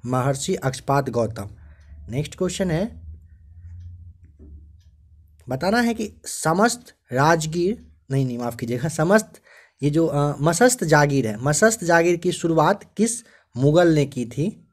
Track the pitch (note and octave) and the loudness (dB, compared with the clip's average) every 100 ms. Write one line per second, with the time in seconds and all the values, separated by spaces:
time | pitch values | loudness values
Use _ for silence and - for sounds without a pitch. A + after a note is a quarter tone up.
0 | A#2+ B2+ B2+ C#3 - F#3+ C3 B2+ - C#3 | -2 -2 0 -2 -4 -4 -4 -6 -2 -2
1 | C3 A#2 A2 A2+ G2 - - - - - | 0 -2 -4 -6 -14 -16 -20 -20 -20 -20
2 | - A#2+ D3+ - F#3 F3+ F#3+ D#3+ A3+ - | -10 -8 -8 -6 -6 -2 -2 -2 -4 -8
3 | - - - - - - - - - - | -18 -20 -20 -20 -20 -20 -20 -18 -18 -20
4 | - - D2+ D2+ D2 D2 - - _ _ | -20 -20 -20 _ -20 -20 -20 -20 _ _
5 | _ _ _ _ - C3 E3+ A#3 A#3 A#3 | _ _ _ _ -10 -4 0 0 0 -2
6 | - - - - D#3+ E3+ A#3 A#3+ - _ | -8 -12 -14 -4 0 2 2 0 -12 _
7 | _ B2 D3 E3+ D#3 E3+ F3 A#3+ - _ | _ 2 4 4 0 -2 -2 -4 -12 _
8 | _ C3+ C3 A#2+ A#2+ A#2 A2+ A#2+ D#3 D#3 | _ -2 -2 -4 -6 -6 -6 -4 -4 -2
9 | D#3+ G#3+ G#3 - _ - _ _ C#3+ D3 | 2 2 2 -18 _ -20 _ _ -2 0
10 | E3 C#3+ D3 C3+ D3 E3 B3 B3 E3 D3+ | 0 0 -2 0 0 4 2 2 2 4
11 | D3 C#3 A2 G#2 C3 D3+ A3 A3 E3+ E3+ | 4 2 -2 -4 -2 2 2 2 2 4
12 | E3+ F3 F3+ F3 E3+ D#3+ D#3 G3+ - - | 4 2 -2 -2 0 2 2 0 -6 -2
13 | A3+ - _ _ _ A#2+ C#3 D#3 F3 D#3 | -2 -2 _ _ _ 0 4 6 4 4
14 | C#3 B2+ A#2 - F3 - _ | 0 -4 -8 -4 -6 -6 _